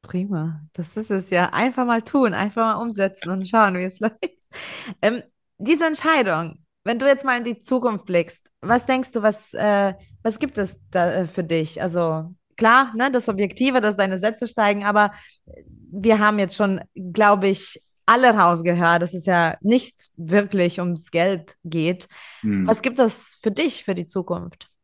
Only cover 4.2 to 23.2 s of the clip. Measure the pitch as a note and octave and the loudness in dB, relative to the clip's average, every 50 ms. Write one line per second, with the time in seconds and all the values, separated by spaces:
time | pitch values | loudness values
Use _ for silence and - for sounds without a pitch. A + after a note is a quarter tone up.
4.2 | - - _ _ _ _ - - - - - - - B3 F#3+ _ - G#3 A#3 A#3+ | -10 -10 _ _ _ _ -20 -18 -16 -14 -14 -14 -14 -16 -10 _ 0 0 0 -2
5.2 | - _ _ _ _ _ _ _ F#3+ A3+ E4 D4 E4 D#4+ D#4 - - D#4 D#4+ D4 | -8 _ _ _ _ _ _ _ 0 0 2 2 2 -2 -2 -2 0 2 2 2
6.2 | A#3+ G3 E3+ D#3 E3+ E3 - - _ _ _ _ _ G3 A#3 A#3 C4 C#4 C#4 C4+ | 2 0 0 -2 -4 -6 -10 -16 _ _ _ _ _ -6 -4 0 4 2 2 2
7.2 | C#4 C4+ B3 A#3+ A#3 A#3 A#3 - _ - C4 B3+ A#3 A#3+ G#3+ G3 - - F#3 F3 | 2 -2 -2 -2 -2 -6 -8 -8 _ -2 -2 0 0 -2 -2 -4 -6 0 0 0
8.2 | E3 - - - _ _ _ _ - F3 A#3 B3 - - C4 C4 B3+ - - A#3 | 0 0 -8 -18 _ _ _ _ -2 0 0 0 2 0 -2 -2 -2 -4 -6 0
9.2 | G3+ G#3+ G#3 G#3+ - - - - - G#3 G3+ G3+ G3+ G3 F#3+ - - _ - - | 0 0 0 0 -8 -8 -6 -2 0 2 2 2 2 0 -2 -6 -18 _ -20 -6
10.2 | _ A3+ G#3 - - C4+ - - G3 F3+ - - _ _ - F3+ F3 F3 C3+ F3+ | _ -6 -4 -4 -6 -6 -4 -6 -6 -6 -6 -12 _ _ 0 0 0 2 0 -2
11.2 | F#3 D#3+ - - F3 D#3+ E3 E3 D#3+ D#3 - - - F#3 E3 F3+ E3+ E3 D#3 D#3+ | -4 -4 -4 -6 -4 -2 -2 -2 -2 -4 -6 -6 -6 -4 -2 0 0 0 -2 -4
12.2 | D#3 E3+ F3+ _ _ _ _ - A3+ A3 A#3 B3+ C4+ B3 A3 A3 B3 C#4 B3+ B3 | -6 -10 -14 _ _ _ _ 0 2 4 6 4 4 2 -2 -2 -2 0 0 0
13.2 | A#3 - G#3 F#3+ G#3 F#3 F#3+ - B3+ C4+ C4 B3+ G#3+ G#3+ G3 F#3+ G3 F#3+ F#3+ F#3 | -2 -2 -2 -2 -2 -2 0 0 0 2 2 2 2 2 0 0 0 0 0 -2
14.2 | F3+ G#3+ A3 - B3 A3+ - - G#3+ G#3 G#3 G3+ G3 G3+ G#3 G#3 G#3 G3+ G3+ - | -2 -2 -2 -2 -8 -8 -2 0 0 0 0 0 -2 0 4 4 2 2 0 -8
15.2 | - - _ _ _ - - - - - - - - - - G3+ F#3+ A3+ A3 G#3+ | -20 -20 _ _ _ -20 -20 -20 -20 -20 -20 -20 -20 -14 -12 -2 2 4 4 6
16.2 | G#3 G#3 G#3+ G#3 G3 F3+ - - G#3 G3 F#3+ F#3 - _ _ - F#3 F3+ E3+ - | 4 2 2 2 -2 -2 0 -2 0 0 0 -4 -6 _ _ -14 -14 -8 0 4
17.2 | G#3+ G#3 G3+ G3 F#3 G3 G3 F#3+ - - - - _ _ _ _ _ - A3+ B3 | 6 6 6 4 2 0 0 -2 -6 -14 -16 -18 _ _ _ _ _ 2 4 6
18.2 | C4 B3 G#3+ G#3+ F3+ F3 E3+ E3 E3 F3 F3 F3 F3 E3 E3+ E3+ E3+ E3+ F#3 F3+ | 6 6 6 6 4 4 4 2 0 0 0 2 4 4 4 2 2 -2 -6 -6
19.2 | D#3+ G3 F3+ F3 E3+ D#3+ - - - G3+ A#3 C4 - - - _ - _ _ - | -2 0 2 2 2 2 -2 -2 2 2 2 2 2 -2 -16 _ -20 _ _ -14
20.2 | E3+ D#3+ F3 G#3 G3+ G3 - F#3+ F3 F3 F3 - F3+ F3+ F3 D#3+ E3 - - E3 | -6 2 2 2 2 2 0 2 2 2 0 -2 -4 -4 -4 -6 -8 -4 0 0
21.2 | E3+ F#3+ G3 E3+ D#3+ - _ _ _ E3 D#3+ E3+ D#3 E3 F3+ F3+ - _ - - | 2 2 0 -2 -6 -14 _ _ _ -6 -2 0 0 0 -2 -4 -8 _ -20 -20
22.2 | - - - - - - - G3 F#3+ F#3+ A3 G#3+ - B3+ B3 C4 B3+ A3 - - | -20 -20 -20 -8 -4 -2 0 0 2 2 0 0 0 -4 0 2 2 2 2 0